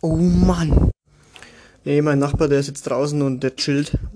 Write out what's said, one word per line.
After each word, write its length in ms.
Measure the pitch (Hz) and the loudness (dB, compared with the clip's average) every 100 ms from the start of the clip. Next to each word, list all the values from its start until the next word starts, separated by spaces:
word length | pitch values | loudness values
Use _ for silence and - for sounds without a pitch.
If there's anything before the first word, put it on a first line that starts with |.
Oh 160 | 165 160 | -2 0
Mann. 760 | 180 175 180 175 160 - - - _ _ _ - - - - _ | 2 4 2 2 0 2 2 -2 _ _ _ -20 -20 -20 -20 _
Nee, 160 | 147 147 | -2 0
mein 180 | 151 143 | 2 2
Nachbar, 300 | 143 - 156 | 0 0 2
der 120 | 143 | 2
ist 80 | 139 | 0
jetzt 160 | 143 | -8
draußen 360 | - 127 147 147 | -6 -4 -2 -2
und 200 | 139 127 | -2 -2
der 140 | 131 - | -4 -4
chillt. 420 | - 139 147 - - | -2 -2 -2 -6 -6